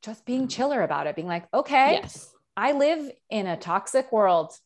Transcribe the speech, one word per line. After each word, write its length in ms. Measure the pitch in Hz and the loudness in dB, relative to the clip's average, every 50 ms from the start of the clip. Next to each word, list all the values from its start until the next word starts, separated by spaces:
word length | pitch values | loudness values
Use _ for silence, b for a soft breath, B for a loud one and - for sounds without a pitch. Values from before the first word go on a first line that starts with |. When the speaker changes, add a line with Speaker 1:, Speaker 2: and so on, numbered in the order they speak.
Speaker 1:
just 240 | - 214 220 - _ | -16 -16 -16 -12 _
being 220 | 240 254 262 262 | -6 -4 -4 -4
chiller 340 | 254 - - 262 285 285 233 | -4 -4 -2 -2 -2 0 0
about 240 | 170 151 147 147 147 | 0 0 -2 -2 -4
it, 80 | 151 - | -4 -6
being 120 | 170 170 | -6 -6
like, 180 | 180 170 175 - - - | -6 -6 -6 -6 -2 -2
Okay, 460 | 262 262 - 285 262 269 294 349 - | -2 0 2 4 4 6 4 4 2
Speaker 2:
Yes. 300 | - - - - - - _ _ _ _ - | -2 -8 -14 -18 -20 -20 _ _ _ _ -6
Speaker 1:
I 140 | 196 226 277 | -2 0 0
live 400 | 294 269 285 302 330 320 285 262 - _ _ - | 2 2 2 2 2 0 -4 -10 -14 _ _ -8
in 180 | 220 208 190 | -6 -4 -4
a 100 | 180 165 | -4 -6
toxic 540 | 165 - 175 175 190 185 - - 262 - - | -6 -4 -2 -2 -2 -2 0 -2 -2 0 0
world. 420 | 233 214 202 180 175 165 156 - - - _ | 2 4 4 6 4 4 2 -2 -8 -20 _